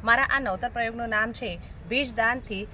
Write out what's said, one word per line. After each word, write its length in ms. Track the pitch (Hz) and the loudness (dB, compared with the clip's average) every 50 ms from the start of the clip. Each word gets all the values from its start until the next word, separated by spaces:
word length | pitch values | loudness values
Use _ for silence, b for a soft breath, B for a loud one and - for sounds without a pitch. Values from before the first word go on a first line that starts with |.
| - | 6
મારા 180 | 220 233 247 | 6 6 6
આ 180 | 269 269 - 277 | 6 2 2 0
નવતર 280 | 269 220 185 185 208 240 | 0 0 -2 -2 -4 -4
પ્રયોગનું 400 | - 240 233 226 226 233 233 226 | -2 -2 -2 -2 -2 -4 -4 0
નામ 240 | 220 214 220 233 | 2 2 2 0
છે 260 | 226 - 247 208 175 170 B B B - - 170 | -2 -6 -6 -6 -6 -8 B B B -14 -6 -2
બીજદાનથી 800 | 220 262 285 247 220 233 226 226 240 262 - - 214 190 208 - | 0 0 0 0 0 2 2 2 2 0 -4 -6 -6 -6 -6 -8